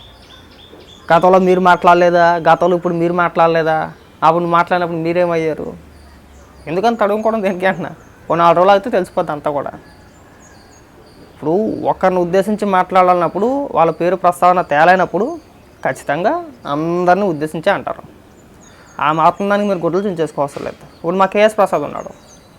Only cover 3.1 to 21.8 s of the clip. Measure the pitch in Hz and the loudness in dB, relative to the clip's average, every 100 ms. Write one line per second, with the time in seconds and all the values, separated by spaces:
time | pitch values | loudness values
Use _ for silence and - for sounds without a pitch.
3.1 | 180 170 175 165 165 160 156 160 147 - | 0 -2 0 2 2 0 -2 -4 -10 -20
4.1 | - 156 165 175 170 170 180 170 170 165 | -2 0 2 2 0 0 -2 -2 -4 -2
5.1 | 170 175 165 160 147 - - - - - | 0 0 0 -4 -6 -10 -14 -20 -20 -20
6.1 | - - - - - - 170 220 233 202 | -20 -20 -20 -20 -18 -8 -2 -2 0 -2
7.1 | 214 220 220 190 180 185 175 170 - - | -2 -2 -2 -4 -2 -2 -4 -8 -14 -20
8.1 | - - 165 170 165 185 202 220 220 180 | -14 -4 0 2 4 4 2 0 -4 -2
9.1 | - 165 147 151 143 - - - - - | -4 -6 -6 -6 -6 -6 -12 -20 -20 -20
10.1 | - - - - - - - - - - | -20 -20 -20 -20 -20 -20 -20 -20 -20 -20
11.1 | - - - 147 175 220 - 135 151 185 | -20 -20 -10 -4 -2 -2 -4 -4 0 0
12.1 | 185 175 185 190 208 202 185 180 185 180 | 0 0 0 0 -2 0 0 2 2 4
13.1 | 180 165 180 220 277 285 - 165 165 170 | 2 0 -2 -2 -2 -4 0 0 0 -2
14.1 | 185 180 175 180 180 170 143 165 185 170 | 0 0 2 2 2 0 2 4 4 2
15.1 | 170 240 339 - - - - 151 135 - | -2 -4 -6 -16 -20 -20 -8 -8 -6 -6
16.1 | 147 196 330 330 254 - 147 160 175 180 | -2 -2 -2 -6 -14 -8 -4 -4 -2 2
17.1 | 180 202 156 151 165 160 175 - - - | 2 0 -4 -6 -4 -4 -4 -6 -12 -14
18.1 | - - - - - - - - - 139 | -20 -20 -20 -20 -20 -20 -20 -18 -4 -2
19.1 | 160 160 170 202 202 208 185 165 175 208 | 2 0 0 -2 -2 -2 -2 -2 -2 -4
20.1 | 165 151 - 139 - - - - - 165 | -4 -6 -4 -6 -6 -12 -12 -18 -12 -4
21.1 | 190 190 208 214 214 190 170 | 0 0 2 2 2 0 0